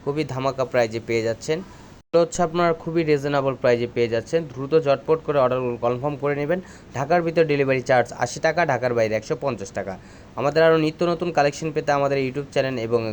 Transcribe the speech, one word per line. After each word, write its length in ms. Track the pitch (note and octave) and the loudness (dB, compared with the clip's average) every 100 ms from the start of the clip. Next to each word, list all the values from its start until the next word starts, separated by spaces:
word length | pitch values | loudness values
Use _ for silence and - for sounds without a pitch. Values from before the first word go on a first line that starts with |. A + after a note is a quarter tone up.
খুবই 200 | - C#3+ D3 | -6 -4 -4
ধামাকা 300 | C3 C3+ C3 B2 | -2 -4 -2 -2
প্রাইসে 280 | B2+ A#2 A2+ A2 | 0 0 -2 -2
পেয়ে 180 | A#2 A2+ | -2 0
যাচ্ছেন। 320 | A2 - D#3+ F#3+ - - - _ | -4 -4 -6 -6 -18 -20 -20 _
এগুলো 120 | E3+ | 2
হচ্ছে 180 | E3+ - E3+ | 2 0 -2
আপনার 220 | E3 F3 E3 | 2 0 0
খুবই 200 | - E3 D#3+ | -2 -2 2
রিজনেবল 420 | D3 C#3 C#3+ C3+ B2+ | 2 2 0 0 0
প্রাইসে 260 | B2+ A#2+ A#2 A#2+ | 2 2 0 0
পেয়ে 140 | A#2 | 0
যাচ্ছেন। 260 | A2+ A2 E3 D#3 | 0 0 -2 -2
দ্রুত 220 | B2+ C3+ D#3+ C#3+ | -10 0 2 4
ঝটপট 340 | C3+ - D#3+ D#3 | 0 2 -2 0
করে 120 | D3 | 2
অর্ডারগুলো 340 | B2+ B2+ B2 A#2+ A#2+ | 2 2 -2 -2 -2
কনফার্ম 300 | B2 C#3+ C#3+ | -2 -4 -4
করে 120 | C#3 C#3+ | -4 -2
নেবেন। 180 | D3 F3+ F#3 - - A#2+ | -2 -4 -4 -20 -14 -8
ঢাকার 240 | C#3 F3 E3 | 0 0 2
ভিতরে 200 | E3 D#3+ | 2 2
ডেলিভারি 320 | C#3+ C3+ C3 B2 | 2 2 0 2
চার্জ 180 | B2+ A#2+ - | 2 2 -2
আশি 160 | B2 - D#3+ | -6 -2 -2
টাকা, 160 | D#3+ E3 | 0 0
ঢাকার 220 | B2+ B2 A#2+ | 0 0 2
বাইরে 160 | A2 A2 | 2 0
একশো 160 | G#2+ - | -4 -4
পঞ্চাশ 260 | C#3 A2+ G2 - | -4 -6 -8 -8
টাকা। 160 | F#2+ F#2 - - - - | -8 -10 -14 -20 -16 -4
আমাদের 220 | C3+ D3+ E3 | 0 4 6
আরও 100 | D#3+ D#3 | 6 2
নিত্য 160 | D#3 F3 | 0 -2
নতুন 180 | E3+ F3 E3 | 0 -2 2
কালেকশন 320 | F#3 - D#3+ D3+ | 0 0 -6 -4
পেতে 160 | D3 C#3+ | 0 0
আমাদের 240 | C#3 C#3 C3 | 2 0 -2
YouTube 240 | C3 C#3 | -4 -4
চ্যানেল 220 | - C3+ B2+ A2+ | -2 -2 -2 0
এবং 160 | A#2 A2+ | 0 0